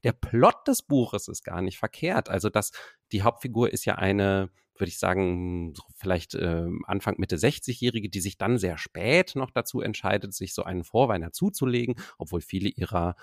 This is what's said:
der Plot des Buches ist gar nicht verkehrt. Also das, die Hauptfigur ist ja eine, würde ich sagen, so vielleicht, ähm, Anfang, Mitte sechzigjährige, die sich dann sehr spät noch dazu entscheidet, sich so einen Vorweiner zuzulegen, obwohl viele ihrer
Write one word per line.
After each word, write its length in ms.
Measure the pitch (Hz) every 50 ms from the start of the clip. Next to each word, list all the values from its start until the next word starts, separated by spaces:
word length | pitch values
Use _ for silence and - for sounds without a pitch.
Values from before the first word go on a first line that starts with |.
| -
der 80 | 117
Plot 560 | - - - - 113 120 156 226 - - - 285
des 140 | 254 -
Buches 460 | - - 143 131 117 - - 98 - -
ist 160 | 85 - -
gar 180 | - 87 87
nicht 160 | 92 90 - -
verkehrt. 500 | - - - - 156 175 - - - -
Also 220 | 95 95 104 107
das, 220 | - 107 101 - - - - - - _ _ -
die 120 | - 101
Hauptfigur 500 | 98 117 - - - 123 104 113 120 -
ist 140 | - - -
ja 80 | 110 -
eine, 560 | - 92 95 98 101 98 98 98 98 95 95 _ _ _ _ _ -
würde 60 | 95 85
ich 100 | - -
sagen, 760 | 95 92 92 95 95 90 90 87 90 90 90 87 85 82 -
so 80 | - - - -
vielleicht, 380 | - - 95 92 87 - - -
ähm, 480 | - 85 85 82 82 85 87 87 - -
Anfang, 280 | - 98 98 - 104 - -
Mitte 200 | 95 - 92 78
sechzigjährige, 680 | 110 135 - - - - 120 - 120 123 - 113 101 95
die 120 | 101 98
sich 180 | 85 - - -
dann 200 | 98 107 123 110
sehr 200 | 92 87 80 -
spät 580 | - - - 85 90 117 151 180 175 - -
noch 140 | 139 131 -
dazu 300 | - 123 113 - - 120
entscheidet, 540 | 113 107 107 - - 101 101 104 - 101 -
sich 200 | - 95 - -
so 100 | - -
einen 180 | - 95 90
Vorweiner 480 | 85 - - 113 135 120 104 90 82 82
zuzulegen, 680 | - - 180 208 - - 139 127 120 117 120 120 117 - - - - -
obwohl 220 | - - 90 85
viele 280 | - - - 95 98 98
ihrer 460 | - - 90 - 101 87 85 87 87 -